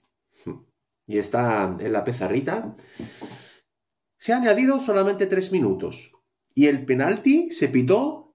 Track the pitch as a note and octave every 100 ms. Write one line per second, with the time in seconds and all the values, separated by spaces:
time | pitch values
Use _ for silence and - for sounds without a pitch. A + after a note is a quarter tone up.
0 | _ _ _ _ - - _ _ _ _
1 | - G#2 G2+ A#2 A#2+ G#2+ F#2 F#2 G#2+ G#2+
2 | - A#2+ F#2+ A2+ C#3+ G3+ A3+ - - -
3 | A2+ - - - - - _ _ _ _
4 | _ _ - B3 A#3+ G#3 C4 C4+ C4 G3
5 | G3 F#3+ F#3+ F#3 F#3 F#3 A2+ F#2 E2+ -
6 | - _ _ _ _ - D3 C#3 B2+ B2+
7 | D3 A3 C4+ D4 E4+ - C#3 B2+ B2 G3+
8 | C#4+ D4+ -